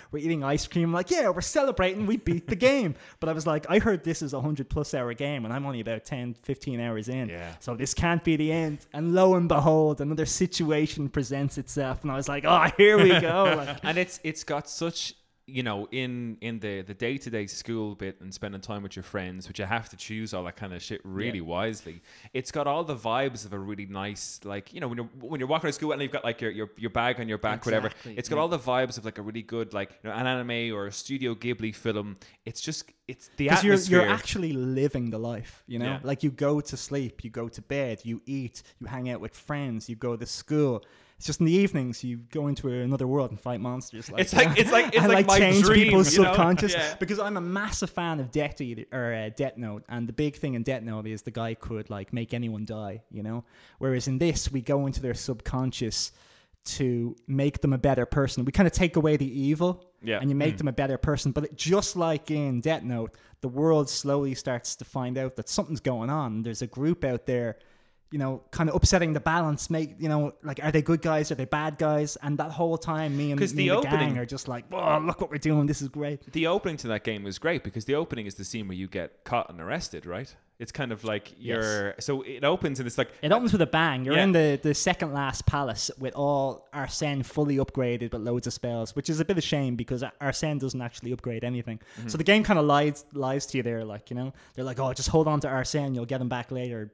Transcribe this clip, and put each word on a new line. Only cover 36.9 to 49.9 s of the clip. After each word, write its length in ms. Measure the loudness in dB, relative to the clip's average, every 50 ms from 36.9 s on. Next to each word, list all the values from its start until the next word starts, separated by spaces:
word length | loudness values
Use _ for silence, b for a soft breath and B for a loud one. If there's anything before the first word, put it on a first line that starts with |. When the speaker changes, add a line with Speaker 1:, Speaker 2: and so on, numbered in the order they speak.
| -4 -4 -4 -4 -8 -10 -14
Speaker 1:
you 60 | -12
go 180 | -8 -8 -8 -8
to 120 | -10 -12 -10
bed, 380 | -6 -4 -2 -2 -2 -4 -6 -6
you 180 | -8 -8 -8 -6
eat, 360 | -8 -6 -6 -6 -8 -10 -14 -20 b b b
you 60 | -12
hang 240 | -10 -8 -6 -6 -6
out 100 | -6 -6
with 140 | -8 -12 -14
friends, 520 | -14 -10 -8 -6 -6 -4 -4 -6 -6 -8 -10
you 80 | -10
go 200 | -6 -4 -4 -4
to 80 | -4 -6
school. 600 | -10 -10 -10 -6 -2 2 2 2 2 2 -2 -6 b b b b b b b
It's 80 | -6 -4
just 100 | 0 2
in 80 | 4
the 60 | 6 6
evenings 500 | 6 6 4 2 0 -4 -4 -6 -6 -6
you 140 | -8 -8
go 320 | -8 -10 -8 -6 -4 -2 -2
into 200 | -2 -2 -2 -4
another 380 | -2 -2 0 0 0 0 0
world 240 | 0 0 0 0 -2
and 80 | -4 -8
fight 200 | -6 -6 -6 -4
monsters. 500 | -4 -6 -6 -8 -10 -12 -14 -14 -14 -6
Like, 120 | 0 0 0
Speaker 2:
It's 100 | 2 6
like, 80 | 4 6
Speaker 1:
you 120 | 6 6
know? 60 | 4 4
Speaker 2:
it's 100 | 6 6
like, 140 | 6 6 6
it's 80 | 4
Speaker 1:
<laughs> 60 | 4 6
And, 20 |
Speaker 2:
like, 100 | 8 8 8
Speaker 1:
like, 80 | 8 8
Speaker 2:
my 100 | 8 8
Speaker 1:
change 260 | 8 8 8 8 8
Speaker 2:
dream, 200 | 10 10 10 10
Speaker 1:
people's 280 | 10 8 8 8 8 8
Speaker 2:
you 60 | 8 8
know? 60 | 8
Speaker 1:
subconscious. 420 | 8 6 6 6 6 4 4 2 2
Speaker 2:
Yeah. 220 | 2 0 0 -2 -4
Speaker 1:
Because 220 | -2 -2 -2 -2
I'm 160 | 0 -2 -2
a 40 | -2
massive 500 | -2 -2 -2 -2 -2 -4 -4 -4 -4 -4
fan 280 | -4 -4 -2 -2 -2 -2
of 140 | -4 -2 -2
Death 280 | -2 -2 -2 -4 -6
Eater, 260 | -8 -8 -8 -10 -10 -8
or, 240 | -6 -4 -2 -2 -2
uh, 140 | -4 -4 -6
Death 280 | -4 -4 -4 -4 -4
Note, 280 | -6 -8 -8 -8 -10 -10
and 200 | -10